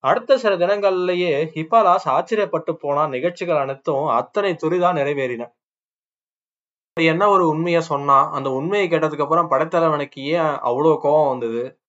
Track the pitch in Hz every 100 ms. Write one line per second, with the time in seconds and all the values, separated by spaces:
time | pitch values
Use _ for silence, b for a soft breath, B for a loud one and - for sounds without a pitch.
0 | 135 202 - 262 214 190 196 208 202 185
1 | 180 180 180 143 160 160 160 226 202 180
2 | 156 139 175 220 196 160 - 160 143 143
3 | 151 127 156 175 147 156 135 135 - 139
4 | 147 120 120 - 139 165 156 180 175 175
5 | 139 143 131 120 120 _ _ _ _ _
6 | _ _ _ _ _ _ _ _ _ -
7 | 165 160 208 190 175 156 170 170 160 147
8 | 143 139 147 143 135 131 156 202 190 165
9 | 156 147 143 160 165 - 160 170 165 151
10 | 143 - 139 165 160 143 127 123 156 156
11 | 147 151 147 127 117 117 127 -